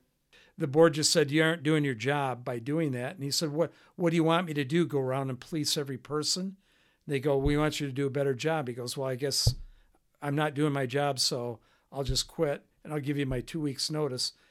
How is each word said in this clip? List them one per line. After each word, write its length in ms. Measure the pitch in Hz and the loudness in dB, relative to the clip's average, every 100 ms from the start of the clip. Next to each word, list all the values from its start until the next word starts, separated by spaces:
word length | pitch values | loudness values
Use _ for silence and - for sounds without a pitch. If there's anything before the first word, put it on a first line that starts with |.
| _ _ _ - _ - | _ _ _ -20 _ -6
The 80 | 156 | 0
board 280 | 147 165 | 6 6
just 160 | 147 147 | 6 2
said, 180 | 175 139 | 4 4
"You 120 | 156 | 4
aren't 180 | 160 170 | 4 2
doing 220 | 143 156 | 2 2
your 100 | 143 | 2
job 480 | 110 127 143 135 120 | 0 0 0 -2 -4
by 160 | 123 123 | -6 -6
doing 340 | 117 156 156 | -2 0 0
that." 220 | 123 131 | -2 -6
And 80 | 190 | -6
he 80 | 139 | -4
said, 200 | - 160 | -2 -2
"What, 200 | 147 160 - _ | 0 -2 -4 _
what 140 | - 170 | -2 2
do 60 | 165 | 4
you 80 | |
want 220 | 156 170 170 | 4 4 2
me 80 | |
to 100 | 147 | -2
do? 220 | 131 170 160 | 0 2 2
Go 120 | 143 | 0
around 280 | 131 131 135 | 0 -2 -2
and 100 | 127 | -6
police 380 | - 160 143 160 | -6 -4 -2 -2
every 220 | 139 127 | -4 -8
person?" 580 | - 151 147 185 190 190 _ _ _ _ - | -6 -4 -2 -2 -4 -10 _ _ _ _ -4
They 140 | 139 | -2
go, 160 | 143 139 | 2 2
"We 220 | 143 147 | 4 2
want 200 | 151 147 | 2 0
you 80 | 143 | -4
to 60 | |
do 140 | 131 139 | -2 -2
a 40 | |
better 220 | 135 139 | 0 0
job." 320 | 123 151 160 123 | 0 0 -2 -4
He 60 | |
goes, 220 | 120 123 143 | -8 -8 -6
"Well, 100 | 131 | -4
I 80 | 127 | -2
guess 380 | 139 127 - - - - _ _ _ _ | -2 2 2 2 -6 -18 _ _ _ _
I'm 120 | 143 | -2
not 200 | 143 151 | 0 0
doing 180 | 139 151 | 2 0
my 140 | 139 127 | 2 0
job, 320 | 139 143 127 | 0 0 0
so 400 | - 131 120 113 _ _ _ | -2 -2 -6 -8 _ _ _
I'll 120 | 135 | -6
just 220 | 131 131 - | -2 -2 -2
quit 380 | - 151 151 - _ | -2 -2 -2 -10 _
and 100 | - | -8
I'll 80 | 151 | -4
give 180 | 135 143 | -2 -2
you 80 | 135 | -2
my 160 | 127 | -2
two 180 | 120 170 | -4 -4
weeks 300 | 147 120 - | -4 -2 -4
notice." 420 | 156 147 123 - - _ | -2 -2 -2 -6 -6 _